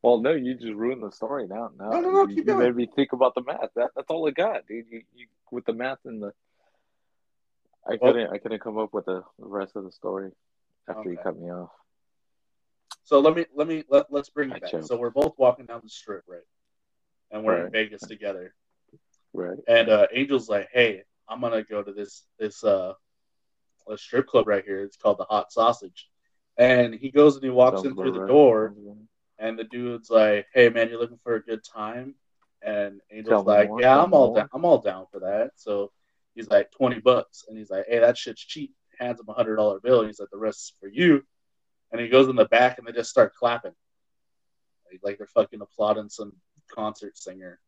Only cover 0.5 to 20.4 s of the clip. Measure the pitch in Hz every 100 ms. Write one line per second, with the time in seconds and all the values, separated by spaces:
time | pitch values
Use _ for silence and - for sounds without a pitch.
0.5 | 123 117 104 117 131 107 - 113 139 101
1.5 | 110 117 _ 104 339 349 381 392 101 -
2.5 | - 123 120 120 - 139 127 127 127 127
3.5 | - 107 - 123 - 135 160 156 139 202
4.5 | 160 _ 113 117 117 _ 123 120 _ _
5.5 | 123 120 113 127 135 131 110 101 - _
6.5 | _ _ _ _ _ _ _ _ _ _
7.5 | _ _ _ - 110 127 120 110 101 117
8.5 | 110 117 107 110 107 95 92 90 _ 110
9.5 | 101 95 107 95 _ 101 95 98 _ _
10.5 | _ _ _ - - 95 87 92 85 87
11.5 | 87 90 _ _ _ _ _ _ _ _
12.5 | _ _ _ _ - _ 143 147 170 165
13.5 | 139 156 160 147 139 143 143 143 147 139
14.5 | - - 165 147 120 120 123 147 - 127
15.5 | 123 120 117 113 - - 98 _ 87 _
16.5 | _ _ _ _ _ _ _ _ 107 110
17.5 | 87 87 110 107 104 - 104 101 95 90
18.5 | _ _ _ _ _ _ _ _ - 90
19.5 | 95 - 117 110 107 98 120 139 135